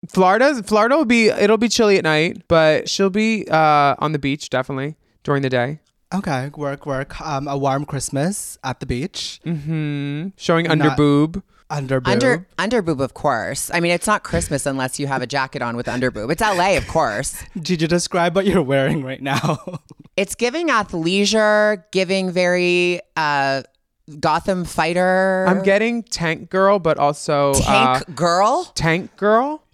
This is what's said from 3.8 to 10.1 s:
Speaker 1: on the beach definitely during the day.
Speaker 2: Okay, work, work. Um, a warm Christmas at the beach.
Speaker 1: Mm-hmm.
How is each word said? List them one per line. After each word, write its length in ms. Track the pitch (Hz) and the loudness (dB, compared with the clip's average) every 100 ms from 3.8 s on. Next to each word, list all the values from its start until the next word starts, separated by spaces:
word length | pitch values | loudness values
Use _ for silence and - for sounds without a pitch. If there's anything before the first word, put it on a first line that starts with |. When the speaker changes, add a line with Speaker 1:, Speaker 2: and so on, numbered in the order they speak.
| 143 - | 4 2
Speaker 1:
on 140 | 151 | -2
the 60 | 151 | -2
beach 300 | 139 143 - | -2 -4 -4
definitely 460 | 127 131 135 139 156 _ _ | -4 -4 -6 -8 -10 _ _
during 180 | - 143 | -4 -2
the 80 | 135 | 0
day. 300 | 127 123 151 _ _ _ | 0 -2 -6 _ _ _
Speaker 2:
Okay, 380 | 185 196 135 135 143 | -6 -4 -4 -6 -8
work, 300 | 143 139 151 | -8 -8 -6
work. 340 | 135 139 - | -6 -6 -10
Um, 280 | - 139 147 | -6 -6 -4
a 100 | 139 | -2
warm 260 | 139 135 | -2 -2
Christmas 720 | 147 139 - 135 156 202 - - | -4 -8 -6 -2 -2 -4 -12 -12
at 160 | 131 127 | -10 -10
the 80 | 131 | -6
beach. 540 | 123 160 - - - | -6 -6 -8 -12 -10
Speaker 1:
Mm-hmm. 840 | 156 165 143 160 151 143 143 | -8 -8 -4 -6 -4 -6 -6